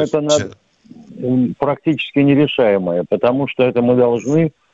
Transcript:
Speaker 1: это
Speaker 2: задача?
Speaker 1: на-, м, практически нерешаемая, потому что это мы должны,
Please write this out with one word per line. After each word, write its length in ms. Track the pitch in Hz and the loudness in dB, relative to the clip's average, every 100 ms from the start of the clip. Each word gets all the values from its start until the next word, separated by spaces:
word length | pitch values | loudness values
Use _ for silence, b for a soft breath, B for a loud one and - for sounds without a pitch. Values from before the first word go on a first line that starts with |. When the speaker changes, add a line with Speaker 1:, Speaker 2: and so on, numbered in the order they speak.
Speaker 1:
это 200 | 151 151 | 0 -2
Speaker 2:
задача? 280 | 151 151 98 - _ _ - - - - | 0 -2 -2 -12 _ _ -20 -20 -20 -8
Speaker 1:
на-, 60 | 127 | -2
м, 280 | 127 123 - | 0 0 -2
практически 600 | 139 143 160 151 - 139 | -4 -2 -2 -4 -2 0
нерешаемая, 880 | 139 143 147 - 117 98 90 87 - | 2 4 2 2 2 2 0 -4 -2
потому 380 | 104 120 131 135 | 0 0 0 -4
что 160 | - | -2
это 180 | 127 120 | 0 0
мы 140 | 120 123 | 2 2
должны, 560 | 120 117 117 156 160 _ _ | 2 0 0 0 0 _ _